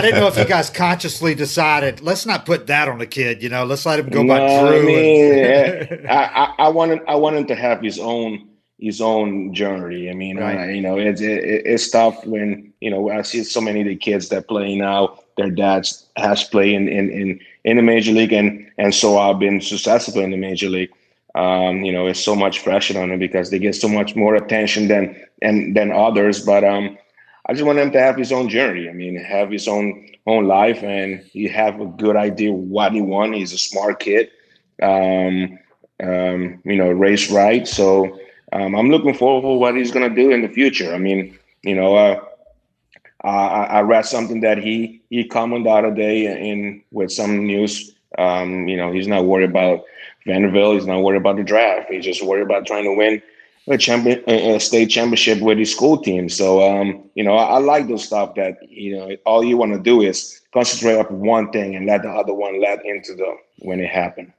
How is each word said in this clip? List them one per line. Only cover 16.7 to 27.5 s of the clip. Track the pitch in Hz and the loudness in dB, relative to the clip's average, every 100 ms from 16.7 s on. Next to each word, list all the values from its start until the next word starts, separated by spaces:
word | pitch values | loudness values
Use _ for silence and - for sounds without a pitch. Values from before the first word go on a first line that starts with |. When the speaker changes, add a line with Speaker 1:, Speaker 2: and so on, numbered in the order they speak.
Speaker 2:
in, | 101 98 | 2 0
in, | 98 98 | -2 -2
in, | 101 98 92 - _ | -4 -6 -8 -14 _
in | 113 120 | 0 4
the | |
major | 117 113 107 | 4 4 2
league, | 110 110 | 2 2
and, | 104 104 104 - - | 2 0 -2 -10 -2
and | 101 | 0
so | - 107 101 | 2 2 4
I've | 98 95 | 2 2
been | 101 98 | 0 0
successful | - 101 - 120 - 101 | -4 -4 0 0 0 -4
in | 95 | -4
the | 92 | -4
major | 95 85 98 | -6 -6 -4
league. | 92 92 _ _ _ _ - | -4 -6 _ _ _ _ -2
Um, | 92 92 92 92 | 0 0 0 -2
you | 95 | -2
know, | 90 92 | -2 -2
it's | 92 | -2
so | 107 | 0
much | 104 98 - | 0 0 -2
pressure | - 85 - 95 | -2 -2 -2 -4
on | 90 | -4
him | 92 | -4
because | 92 95 87 | -2 -4 -2
they | 95 | -2
get | 101 98 | -2 -2
so | 107 | 0
much | 107 101 110 | 0 -2 0
more | 104 | 2
attention | 107 107 110 104 107 104 | 2 2 -2 0 0 2
than, | 101 95 - - - | 2 0 -8 -18 -4
and, | 107 107 85 104 | 0 0 0 0
than | 104 | 2
others. | 90 113 101 104 101 | 2 2 4 2 0
But, | 101 143 | 2 4
um, | 101 101 101 - _ _ _ _ | 4 2 -4 -10 _ _ _ _
I | - | -6